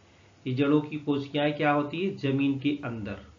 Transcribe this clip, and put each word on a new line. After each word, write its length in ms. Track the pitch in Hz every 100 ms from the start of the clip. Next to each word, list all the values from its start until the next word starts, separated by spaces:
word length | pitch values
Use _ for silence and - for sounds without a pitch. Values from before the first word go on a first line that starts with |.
| _ - - _ 131
ये 80 |
जड़ों 260 | 127 143 151
की 160 | 147 151
कोशिकाएं 540 | 147 143 139 147 151
क्या 180 | 151 151
होती 320 | 147 143 160
है? 100 | 196 196
जमीन 420 | 139 135 139 135
के 180 | 139 143
अंदर, 360 | 131 113 104 98 -